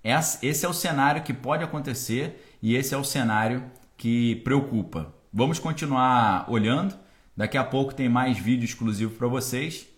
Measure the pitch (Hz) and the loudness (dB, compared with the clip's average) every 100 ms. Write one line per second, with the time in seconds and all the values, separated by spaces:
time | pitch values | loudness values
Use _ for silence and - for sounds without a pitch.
0 | 107 143 160 - 127 147 175 170 180 147 | 2 0 0 -2 -2 0 -2 -2 -2 2
1 | 139 151 156 123 123 160 - 151 139 113 | 2 2 -4 -6 -2 -2 -2 -6 -6 -6
2 | - 120 160 - - - 110 120 135 139 | -2 -2 -4 -10 -20 -4 0 2 0 -2
3 | 139 143 117 107 113 127 127 - _ - | -2 -2 0 2 0 -2 -6 -18 _ -4
4 | 117 120 120 113 - 139 139 110 85 80 | 0 2 2 0 2 2 2 -4 -4 -8
5 | 78 - _ 101 135 165 165 156 156 131 | -10 -14 _ 0 2 2 -4 -4 -2 2
6 | 127 123 110 92 - 113 107 139 190 - | 4 4 4 2 0 0 2 2 0 -6
7 | - - _ - 107 139 131 135 135 - | -20 -20 _ -6 -2 0 0 0 -2 0
8 | 127 120 131 107 98 127 117 - 113 104 | 2 4 2 0 2 2 0 -2 -2 -2
9 | 110 110 120 127 123 123 156 - - | -4 -2 -2 -2 -2 -4 -4 -8 -16